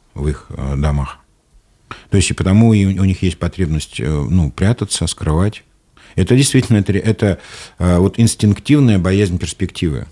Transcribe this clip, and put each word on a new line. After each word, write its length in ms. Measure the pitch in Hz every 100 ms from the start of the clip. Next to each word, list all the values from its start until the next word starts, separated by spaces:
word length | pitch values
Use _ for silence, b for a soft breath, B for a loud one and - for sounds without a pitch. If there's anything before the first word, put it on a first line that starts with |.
| _
в 120 | - 73
их, 200 | 71 -
э, 260 | - 67 69
домах. 420 | 76 71 67 - _ _ _ _ _ _ _ B B
То 60 | 98
есть 140 | 87
и 40 |
потому 380 | - 95 101 113
и 120 | 107 98
у, 160 | 95
у 20 |
них 180 | 98 92
есть 160 | 92 -
потребность, 600 | 87 - 80 78 - -
э, 80 | 64
ну, 420 | - 64 90 73
прятаться, 560 | - 95 120 101 - 85
скрывать. 580 | - 80 78 104 - _ _ _ _ B
Это 200 | - 92
действительно, 440 | 127 135 135 - 107
это 140 | 98
ре-, 80 | 95
это, 380 | 107 107 104 87 B B B B
э, 200 | 87 87
вот 200 | 92 -
инстинктивная 800 | 113 - 107 101 - 147 123 98
боязнь 400 | 90 98 98 87
перспективы. 680 | 85 - 92 - 85 64 -